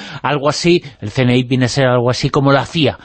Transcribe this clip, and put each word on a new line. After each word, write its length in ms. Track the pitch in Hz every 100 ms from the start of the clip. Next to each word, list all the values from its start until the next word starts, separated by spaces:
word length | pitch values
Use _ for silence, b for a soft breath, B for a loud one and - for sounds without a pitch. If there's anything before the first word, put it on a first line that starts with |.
| B 151
algo 260 | 127 147 143
así, 340 | 143 175 175 143 B
el 80 | 107
C 140 | 135
N 140 | 123 123
I 60 |
viene 220 | 123 127 123
a 40 |
ser 180 | - 131
algo 220 | 123 120
así 200 | 120 143
como 240 | 156 139
la 120 | 139 120
cia 320 | 170 131 98